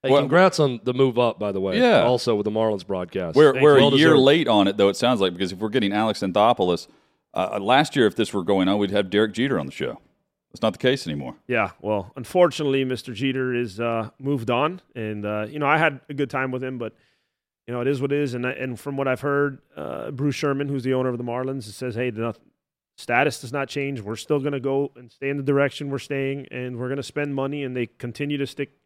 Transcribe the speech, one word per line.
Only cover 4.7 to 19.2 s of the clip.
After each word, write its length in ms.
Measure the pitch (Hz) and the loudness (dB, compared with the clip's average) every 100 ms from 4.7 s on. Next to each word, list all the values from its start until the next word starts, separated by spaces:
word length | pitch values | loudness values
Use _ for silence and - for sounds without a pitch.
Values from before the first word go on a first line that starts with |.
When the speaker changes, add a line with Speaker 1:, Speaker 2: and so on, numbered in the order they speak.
| 101 | 4
Speaker 2:
though, 140 | 101 | 2
it 60 | 95 | 4
sounds 260 | 117 120 | 0 2
like, 100 | 95 | 0
because 200 | 87 95 | 0 -6
if 60 | 92 | -4
we're 120 | 107 | -2
getting 220 | 127 101 | 0 0
Alex 260 | 104 110 104 | 0 0 -2
Anthopoulos, 680 | 95 95 110 120 90 87 - _ _ _ _ | -2 4 4 4 2 0 -4 _ _ _ _
uh, 260 | - 92 104 | -6 -4 -4
last 340 | 98 131 147 139 | 2 2 2 2
year, 100 | 110 | 2
if 80 | |
this 200 | 104 107 | 2 -2
were 80 | 101 | -2
going 240 | 87 98 92 | 0 2 2
on, 100 | 104 | 2
we'd 120 | 101 | 0
have 180 | 101 95 | 0 0
Derek 240 | 104 110 | 0 0
Jeter 260 | 104 135 104 | -2 -2 -2
on 60 | 69 | -6
the 60 | |
show. 280 | - 64 58 _ _ _ _ _ | -8 -8 -8 _ _ _ _ _
That's 100 | - | -4
not 100 | 110 | -4
the 60 | - | 0
case 280 | 127 135 85 | -2 -2 -4
anymore. 280 | 73 64 - - | -8 -10 -14 -6
Speaker 3:
Yeah, 220 | 120 98 - | -4 -4 -6
well, 300 | 101 107 92 - | -4 -4 -4 -14
unfortunately, 640 | 120 180 175 - 147 135 | -4 2 2 2 -2 -2
Mister 280 | 131 123 - | -2 -6 -8
Jeter 420 | 107 135 131 127 | -6 -4 -2 -4
is, 240 | 120 120 95 | -4 -6 -6
uh, 300 | 117 113 110 _ | -4 -4 -6 _
moved 320 | 135 143 113 | -4 -4 0
on, 300 | 120 151 185 _ | 0 0 -4 _
and, 300 | 123 107 104 104 | -10 -8 -6 -4
uh, 200 | 107 107 | -6 -6
you 100 | 151 | -2
know, 80 | 143 | 0
I 100 | 156 | 4
had 240 | 160 135 - | 2 0 -12
a 60 | |
good 160 | 139 139 | -6 -4
time 200 | 135 131 | -4 -4
with 120 | 127 | -6
him, 140 | 127 127 | -8 -8
but, 160 | 113 _ _ _ _ _ _ _ - | -10 _ _ _ _ _ _ _ -10
you 80 | |
know, 60 | 120 | -4
it 40 | 123 | -2
is 120 | 139 | 0
what 100 | 135 | -2
it 60 | 143 | -2
is. 120 | 143 | -2
And, 120 | 120 123 | -4 -6
and 320 | - 131 117 | -6 -8 -8
from 160 | 147 139 | -8 -4
what 100 | 135 | -2
I've 120 | 127 | -2